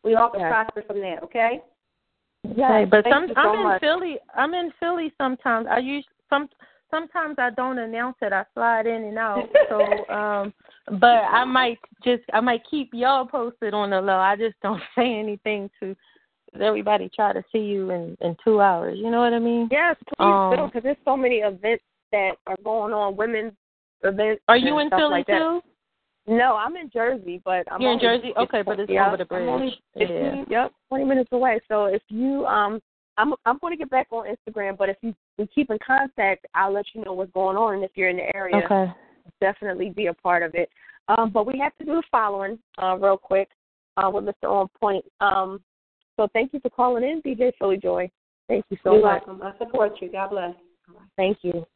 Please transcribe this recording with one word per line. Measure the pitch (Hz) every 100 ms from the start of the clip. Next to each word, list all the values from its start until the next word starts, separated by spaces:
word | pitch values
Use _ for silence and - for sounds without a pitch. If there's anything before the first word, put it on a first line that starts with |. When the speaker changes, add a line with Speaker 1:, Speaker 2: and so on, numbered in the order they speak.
Speaker 1:
we | 214
all | 226 233
can | 202
Speaker 2:
Yes. | 170
Speaker 1:
prosper | 220 220 - 208
from | 202
that. | 190 165
Okay? | 170 240 226 254 - _ _ _ _ _ _ _ -
Speaker 3:
Okay, | 214
Speaker 2:
Yes, | 262 220 202
Speaker 3:
but | 214
Speaker 2:
thank | 220
Speaker 3:
some, | 269 339
Speaker 2:
you |
so | 226
Speaker 3:
I'm | 320 427
in |
Speaker 2:
much. | 392 -
Speaker 3:
Philly. | 302 339 359 285 _
I'm | - 277
in | 359 349 -
Philly | 339 349 320 _
sometimes. | 269 254 262 226 226
I | 233
use | 254 285 269 _ _
some. | 285 285 _ - _ _
Sometimes | 311 330 359 311 294
I | 247
don't | 233 254 254
announce | 226 226 247 254
it. | 208
I | 190 202
slide | - 233 226 220
in | 226
and | 214 214
out. | 226 202 233 -
Speaker 2:
<laughs> | -
Speaker 3:
So, | 214 202 208 -
um, | 208 208 208 202 - _ _ - 202
but | 240
I | 233 208 226
might | 254 254 254 233 - _
just, | 247 240 -
I | 214
might | 247 233 233
keep | 302 254
y'all | 233 247 269 254
posted | 285 233 233 220
on | 208 202
the | 190
low. | 196 190
I | 185 202
just | 226 -
don't | 196 202 -
<laughs> |
say | - 247 220
anything | 214 208 - 208 196 _
to | 190 196 _ _ _ _ _ 196
everybody. | 208 214 202 208 185
Try | - 208
to | 196 185
see | 226
you | 208 202 190
in, | 180 165 170
in | 170 165
two | - 214
hours. | 196 175 175 180
You | 226
know | 233
what | 240
I | 233
mean? | 233 233 233
Speaker 2:
Yes, | 269 339 320 -
please | -
Speaker 3:
Um, | 202 196 190
Speaker 2:
do, | 247 302
'cause | 240
there's | 240 285 -
so | 269
many | 254 240
events | 208 190 208 226 _ _ _
that | 208 190 - -
are | 190
going | 208 220 208
on, | 214 202 196
women's | 220 220 220 202 _ _ _ _
events | 196 196 214 214 -
Speaker 3:
Are | 233
you | 262 302
Speaker 2:
and |
Speaker 3:
in | 294
Speaker 2:
stuff | 190
Speaker 3:
Philly | 302
Speaker 2:
like | 349 -
that. | 320
Speaker 3:
too? | 320 339 - _ _ _ _ _ -
Speaker 2:
No, | 226 254
I'm | 220 226 349
in | 311
Jersey, | 233 233 262 180 180
but | 185 185 175
I'm | -
Speaker 3:
You're | 254
in | 240
Speaker 2:
only | 240
Speaker 3:
Jersey? | 233 240
Speaker 2:
fifteen, | 220
Speaker 3:
Okay, | 254 226
but | 196 196
it's | 202
Speaker 2:
yeah, | 190 196
Speaker 3:
over | 208
the | 180
Speaker 2:
I'm | 269 247
only | 254 262 - _
Speaker 3:
bridge. | - 180
Speaker 2:
fifteen, | 170 170 - 277
Speaker 3:
Yeah. | 226
Speaker 2:
yep, | 262 _ _
twenty | 269
minutes | 269 262 240
away. | 247 254 220 _
So | 214
if | 202 202 _
you, | 214 262 277 -
um, | 208 208 214 _ _ _ -
I'm, | 208 208
I'm | 220 262
gonna | 339 330
get | 311
back | 262 -
on | 226 208
Instagram, | 220 - 214 202 190
but | 196
if | 196
you, | 226 214 _ -
we | 208
keep | - 277
in | 214 -
contact, | 269 269 - 196 190 -
I'll | 170 190
let | 196 202
you | 220
know | 202
what's | 185 190
going | 185 190 196
on. | 226
And | 196
if | 190
you're | - 185
in | 180
the | -
area, | 196 190 202
Speaker 3:
Okay. | 202 196 190 175 - _ - _
Speaker 2:
definitely | 190 202 208 185 190
be | 180 208
a |
part | 170 190 175
of | 170
it. | 170 175 _ - - -
Um, | 214 226
but | 214 208
we | 262
have | 285 _
to |
do | 302 320
the | 320
following, | 247 214 202 196 226 _ -
uh, | 185 185
real | 196 190
quick, | - 196 196 _ _ _ _ -
uh, | 190
with | 202
Mister | 202 196 -
On | 202 190 _
Point. | 208 196 - _
Um, | 202 190 190 196 _ _ _ _ _ -
so | 208
thank | 226 262
you | 294
for | 247
calling | - 254 240
in, | 254 320
D | 285
J | 233 247 -
Philly | 202 196
Joy. | 185 175 180 _ _ _ _
Thank | 208 -
you | 196
so | 190
Speaker 1:
You're | 214
Speaker 2:
much. | 214 196 -
Speaker 1:
welcome. | 190
I | 190 -
support | 233 247 208 208
you. | 180
God | 190 196
bless. | 202 175 180 _ _ _ - - -
Speaker 2:
Thank | 190 208
you. | 180 170 165